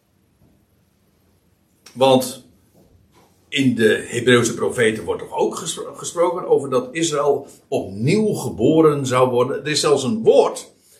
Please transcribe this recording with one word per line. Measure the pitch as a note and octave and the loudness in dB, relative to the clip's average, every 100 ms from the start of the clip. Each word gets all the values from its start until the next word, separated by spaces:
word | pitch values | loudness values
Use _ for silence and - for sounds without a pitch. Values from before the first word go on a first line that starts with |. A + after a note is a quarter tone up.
| _ _ _ _ _ _ _ _ _ _ _ _ _ _ _ _ _ _ - | _ _ _ _ _ _ _ _ _ _ _ _ _ _ _ _ _ _ -12
Want | A#2 - B2+ - - _ _ _ _ _ _ _ _ _ _ - | 0 4 4 0 -12 _ _ _ _ _ _ _ _ _ _ -8
in | C#3+ C3 | 0 0
de | A2 G#2+ F#2+ - | 4 2 2 -2
Hebreeuwse | A#2+ A#2 B2 A#2 | -2 2 4 2
profeten | - G#2 B2 A2+ A2 | -2 -4 0 0 -2
wordt | A#2+ A2+ | -6 -8
toch | - - | -8 -4
ook | A2+ - | -4 -4
gespro-, | E3+ - - | -10 -10 -12
gesproken | - C3+ E3+ F3 F3 - | -12 -10 -2 -2 -2 0
over | D3 C3 | 0 0
dat | B2+ B2+ | -4 -4
Israël | E3 D3+ D3 D3 C#3 - - - | -4 -4 -2 0 -2 -4 -18 -6
opnieuw | C3+ A2 G2 B2+ G#3 G#3+ | -6 -6 -4 0 2 0
geboren | E3 B2 E2+ B2+ D#3+ D#3+ C#3+ C3 | -2 -6 0 2 4 4 2 0
zou | B2+ B2+ | 2 2
worden. | A#2+ B2+ C#3+ | 2 -2 -4
Er | D3 | -4
is | D3 | -2
zelfs | D#3 C#3 | 2 2
een | B2+ A2 | 0 0
woord | F3 C4 - - - _ _ | 4 4 4 -2 -16 _ _